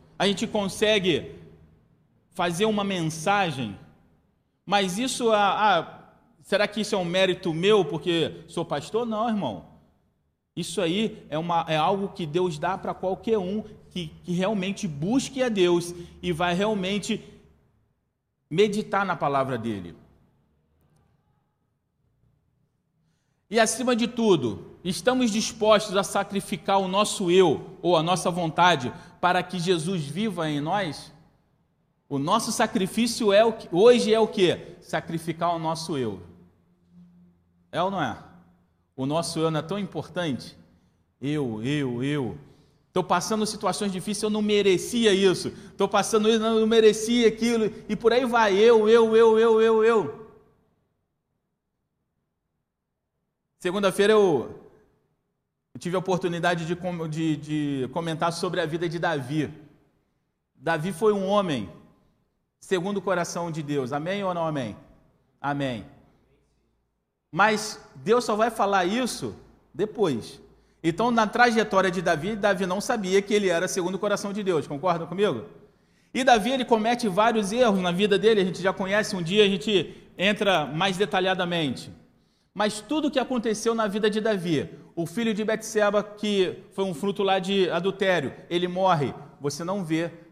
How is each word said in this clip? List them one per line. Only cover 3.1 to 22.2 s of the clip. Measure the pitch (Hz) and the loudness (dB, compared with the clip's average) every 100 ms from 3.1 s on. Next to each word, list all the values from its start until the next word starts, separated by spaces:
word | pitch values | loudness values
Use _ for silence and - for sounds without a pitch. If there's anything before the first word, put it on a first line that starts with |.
| - 196 202 180 135 110 98 - _ _ _ _ _ _ _ - | -2 0 2 0 -2 -8 -10 -20 _ _ _ _ _ _ _ -2
Mas | 202 190 185 | 0 0 -2
isso, | 262 - 233 | -4 -2 0
ah, | 214 196 175 214 170 | 2 2 2 2 2
ah, | - - - _ _ _ | -2 -14 -20 _ _ _
será | - 196 202 | -2 0 0
que | 220 | -2
isso | 202 | -2
é | 202 | -2
um | 175 | 0
mérito | 185 190 180 175 | 2 2 0 -2
meu | 160 190 214 175 | 0 4 4 2
porque | 160 175 165 139 - - | -4 -2 0 -2 -6 -12
sou | 175 165 | -8 -6
pastor? | 147 - 220 240 | -6 -4 -4 -4
Não, | 214 233 | -4 -2
irmão. | 208 135 90 - - _ _ _ _ _ _ _ | -2 -4 -8 -14 -20 _ _ _ _ _ _ _
Isso | - 175 214 | -10 -8 -4
aí | 170 190 214 - - | -2 0 -2 -6 -10
é | 151 | -6
uma, | 170 170 - | -2 -2 0
é | 156 | 0
algo | 165 196 196 | 0 0 -4
que | - 160 | -8 -4
Deus | 170 180 147 | -2 -2 -2
dá | 175 190 | -4 -4
pra | 190 | -6
qualquer | 170 185 190 226 220 | -6 -6 -4 -2 -2
um | 180 208 - - - | -2 -6 -8 -16 -12
que, | 185 160 - | -10 -10 -10
que | - | -6
realmente | 175 185 214 185 190 196 | -2 0 -2 -4 -6 -6
busque | 139 175 262 - 254 | -4 -2 -2 -2 -2
a | 254 | -2
Deus | 202 175 175 170 - - - | 2 2 2 -2 -12 -16 -10
e | 180 | -6
vai | 160 175 | -2 0
realmente | 175 214 202 185 202 - 196 - - _ _ _ _ _ _ _ _ _ _ - | 0 0 -2 -2 -4 -4 -6 -6 -20 _ _ _ _ _ _ _ _ _ _ -4
meditar | 160 214 208 - 196 196 | 2 2 2 -2 -2 -2
na | 165 | -2
palavra | 151 139 131 123 | 0 0 -2 -4
dele. | 113 101 85 78 _ _ _ _ _ _ _ _ _ _ _ _ _ _ _ _ _ _ _ _ _ _ | -4 -6 -10 -18 _ _ _ _ _ _ _ _ _ _ _ _ _ _ _ _ _ _ _ _ _ _